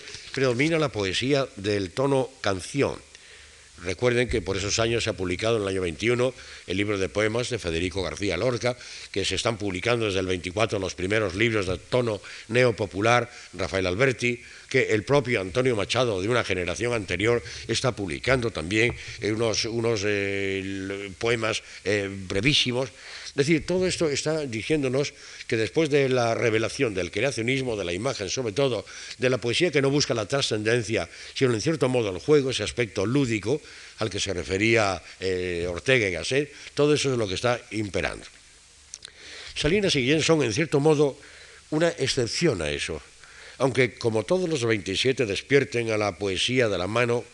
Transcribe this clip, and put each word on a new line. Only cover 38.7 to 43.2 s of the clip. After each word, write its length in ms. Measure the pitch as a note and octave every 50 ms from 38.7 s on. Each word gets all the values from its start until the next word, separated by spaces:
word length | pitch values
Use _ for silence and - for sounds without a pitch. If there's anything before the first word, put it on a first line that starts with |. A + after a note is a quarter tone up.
| - - - - - - - - - - - - - - - - -
Salinas 400 | - - D3+ F3 G#3+ G3 F3 D3
y 60 | C3+
Guillén 200 | A#2+ B2+ D#3 D#3+
son, 220 | C3+ - E3 D#3 C3+
en 100 | A#2 F#2+
cierto 260 | C#3+ E3 - - C#3
modo, 380 | C#3+ D#3+ D#3 C#3+ D3+ C#3 B2 - - - - - - - - - - -
una 180 | D3+ D3+ E3+ E3+
excepción 720 | - - C3+ B2+ - C3+ A#2+ G#2 - - E3+ D#3+ A#2 F2+
a 80 | D#2 D2
eso. 320 | D2 C#2+ - - D#2+ D#2 - - - -